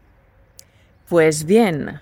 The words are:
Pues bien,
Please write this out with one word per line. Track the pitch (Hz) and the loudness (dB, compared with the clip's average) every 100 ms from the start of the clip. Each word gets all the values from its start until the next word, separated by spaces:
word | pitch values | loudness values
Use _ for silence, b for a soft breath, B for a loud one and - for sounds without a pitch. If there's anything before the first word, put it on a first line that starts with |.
| _ _ _ _ _ - b b b _ - | _ _ _ _ _ -20 b b b _ -2
Pues | 170 160 156 156 | 2 2 0 0
bien, | 220 214 147 135 151 | 2 2 -2 -8 -14